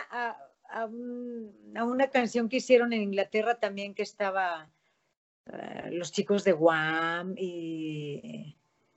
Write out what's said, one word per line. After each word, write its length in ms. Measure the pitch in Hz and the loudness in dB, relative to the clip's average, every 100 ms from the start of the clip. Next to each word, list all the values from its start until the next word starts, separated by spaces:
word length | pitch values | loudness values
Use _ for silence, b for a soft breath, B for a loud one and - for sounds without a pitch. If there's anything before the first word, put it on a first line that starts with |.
| - | -6
a, 260 | 240 233 - 135 _ - | -4 -4 -6 -16 _ -10
a 160 | 226 220 | -6 -6
un, 880 | 233 247 247 240 233 214 214 - 214 | -6 -8 -8 -8 -10 -12 -16 -10 -4
a 80 | 233 | 0
una 240 | 254 269 | 2 2
canción 400 | 254 226 240 226 | 2 2 0 0
que 80 | 254 | 0
hicieron 340 | 254 247 240 | 6 6 6
en 100 | 226 | 0
Inglaterra 580 | 202 196 190 214 220 233 | 0 0 0 0 0 0
también, 360 | 202 196 202 196 | -2 -4 -8 -6
que 80 | |
estaba, 680 | 202 - 196 190 180 160 156 _ _ _ _ _ _ _ - | -6 -4 -2 0 -2 -4 -10 _ _ _ _ _ _ _ -14
eh, 360 | - 50 - - | -12 -10 -10 -8
los 200 | 170 165 | -8 -4
chicos 320 | 202 196 202 | -2 2 4
de 100 | 190 | 4
Wham! 800 | 156 165 160 156 160 165 170 185 185 | 6 6 6 4 2 0 -2 -4 -6
Y, 1160 | 185 170 165 160 156 151 147 143 - - 151 - _ _ _ | -6 -6 -6 -6 -4 -4 -6 -8 -10 -12 -14 -18 _ _ _